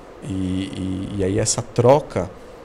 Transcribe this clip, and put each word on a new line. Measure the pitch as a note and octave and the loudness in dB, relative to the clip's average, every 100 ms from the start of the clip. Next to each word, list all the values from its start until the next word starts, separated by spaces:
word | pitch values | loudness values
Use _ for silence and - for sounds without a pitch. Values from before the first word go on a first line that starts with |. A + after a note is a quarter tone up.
| - - | -20 -14
E, | - | -8
e, | F#2+ F#2+ F#2 G2 F2+ F#2 F#2 G2 G2+ | -4 -2 -2 -4 -4 -4 -4 -4 -2
e | |
aí | F#2+ G#2 | 0 2
essa | A2+ - | 2 0
troca | - - A#2+ D3 - G#2 F2+ - - - | -2 4 8 6 4 -4 -4 -8 -18 -18